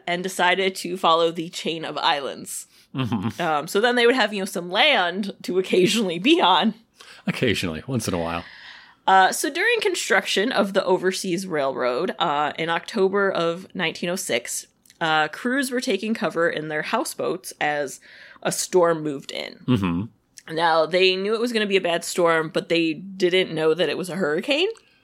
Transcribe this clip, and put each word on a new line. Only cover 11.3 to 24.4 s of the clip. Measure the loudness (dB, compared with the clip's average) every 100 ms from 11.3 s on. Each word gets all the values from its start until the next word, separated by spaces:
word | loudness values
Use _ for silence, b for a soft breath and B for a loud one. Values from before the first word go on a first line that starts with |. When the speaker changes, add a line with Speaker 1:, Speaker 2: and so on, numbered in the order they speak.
| -4 -2
Speaker 1:
Railroad, | -2 -2 0 -2 0 -4 -2
uh, | -2 0 -2 -2
in | -4
October | -4 -4 0 0 2 0
of | 0 -2 -4 -10 -4
nineteen | -4 -4 -6
oh | -6
six, | -2 -4 -4 -10 -10 _ _ _
uh, | 0 2 0
crews | -2 -2 -2 -2
were | -4
taking | -2 -2 -2
cover | -2 -2 0 0
in | 0 -4
their | -6
houseboats | -2 -2 -4 -4 -4 -4 -10 -4
as | -2 -2 -4 -8 B B B B
a | -6
storm | -4 0 4 4 2
moved | -2 -8 -10
in. | -10 -10 -8 0
Speaker 2:
Mm-hmm. | 2 2 0 -4 _ _ -20 -8 0
Speaker 1:
Now, | 4 4 4
they | 4 4 2
knew | -2 -2
it |
was | 0
gonna | 0 2
be | 2
a |
bad | 2 -2 -2
storm, | 2 4 4 0
but | -4 0
they | 0 0
didn't | -2 -10 -2 2 2 0
know | 2 2
that | 2 0
it | -2
was | -6
a | -2
hurricane. | -2 -2